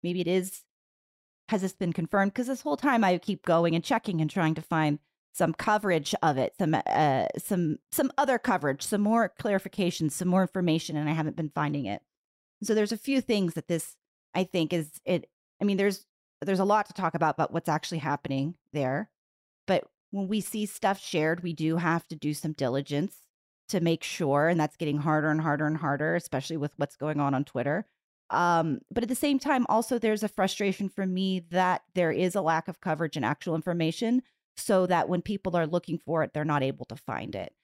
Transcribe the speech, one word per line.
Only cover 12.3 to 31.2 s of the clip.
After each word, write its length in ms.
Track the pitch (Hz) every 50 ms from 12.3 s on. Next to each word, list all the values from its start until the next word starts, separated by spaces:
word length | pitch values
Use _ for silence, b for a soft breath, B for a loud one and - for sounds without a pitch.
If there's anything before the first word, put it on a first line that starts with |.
| _ _ _ _ _ _ -
So 100 | - 220
there's 160 | 214 208 202
a 60 | 233 214
few 220 | - - 277 269
things 340 | - - 233 208 190 170 165
that 140 | - - _
this, 280 | 175 165 - - - _ _ _ _ _ _ _ _
I 80 | - 185
think, 300 | - - 185 160 151 180
is, 280 | 170 156 147 - - _
it, 260 | - 185 175 - _ _ _ _ _ _ _
I 40 | -
mean, 120 | 202 202
there's, 300 | 185 196 202 196 - - _ _ _ _ _ _ _
there's 180 | - 196 190 180
a 60 | 190
lot 220 | 202 208 214 202
to 60 | - -
talk 220 | - 190 165 -
about, 220 | 165 170 156 156
about 160 | - 160 - -
what's 160 | 165 - -
actually 300 | 151 156 - - - 160
happening 580 | 139 151 143 143 _ - 135 135 139 156 175 _ _ _ -
there. 380 | 160 139 127 131 151 214 - _ _ _ _ _ _ _ _ _ _ _ -
But 200 | 190 - - - _ _ _ _
when 160 | - 196 196
we 140 | 185 208 214
see 260 | 190 - - 220 214
stuff 320 | 202 - - - 196 196 190
shared, 460 | - - - 170 156 160 165 170 175
we 80 | 175 165
do 240 | - 160 156 160
have 320 | 170 170 165 165 170 - _
to 80 | 170
do 180 | 151 - 147 151
some 180 | - - 165 156
diligence 760 | - 139 123 120 139 143 - 143 143 160 202 - - _ _ _ _ _ _ _ _ _ _
to 100 | - 190
make 240 | 165 170 165 160 -
sure, 460 | - - - 185 143 139 143 147 165
and 100 | 180 165
that's 180 | 151 151 -
getting 220 | _ 170 151 147 147
harder 320 | 143 160 156 156 151 156
and 120 | 151 156 156
harder 240 | 160 147 147 156 151
and 80 | 156
harder, 400 | 160 160 147 143 139 151 156 165
especially 400 | 175 - - - 131 135 - 165
with 160 | 160 139 160 _ -
what's 180 | 143 - -
going 240 | _ - 151 156 147
on 120 | 143 139 139
on 120 | 131 143
Twitter. 420 | - _ 131 120 139 147 185 214 _ _ _ _ _ _ _ _ _
Um, 500 | - 139 175 175 175 165 160 165 143 - - _
but 140 | 185 - 233
at 40 | 214
the 60 | 262
same 240 | - - 294 285 269
time, 280 | - 285 302 277 240 -
also, 320 | - 220 240 - 262 233
there's 240 | 214 214 214 214 214
a 40 | 208
frustration 600 | - - 190 196 - - 208 196 190 - 202 190
for 180 | - - 196
me 340 | 190 185 185